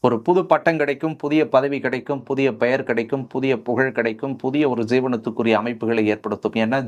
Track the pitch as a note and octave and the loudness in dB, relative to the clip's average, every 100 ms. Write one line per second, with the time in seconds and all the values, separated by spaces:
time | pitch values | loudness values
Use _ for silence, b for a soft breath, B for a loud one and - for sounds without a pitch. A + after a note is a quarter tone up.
0 | B2 A2+ E3 F3+ E3+ D#3 - D#3+ C#3+ C#3 | 2 2 2 2 4 2 2 0 -2 -2
1 | D#3+ D3+ D3 D#3 D3 C3 C#3 C#3 B2+ B2+ | -4 -4 0 0 4 2 2 -2 -2 -4
2 | A#2+ C#3 - C3+ C3+ A2 A#2+ C3+ - A#2 | -4 -8 -4 0 0 2 0 0 0 -2
3 | A#2 C#3 B2+ C3 C3+ B2 A#2 A#2+ C3 B2+ | -2 -4 -4 -4 0 -2 0 0 0 0
4 | A2+ A2 C#3 C3+ C3 C#3+ D3 A#2+ A2 B2 | -2 -2 -6 -4 -2 0 0 0 0 0
5 | B2+ A#2 A2+ A2+ A2+ A2 A2+ A2+ A2+ A#2 | 2 -2 -4 -2 2 2 0 -4 -2 0
6 | G#2+ G#2 G#2+ G#2 G#2+ A2+ A2 C3+ | 2 0 -2 -4 -2 -2 0 -2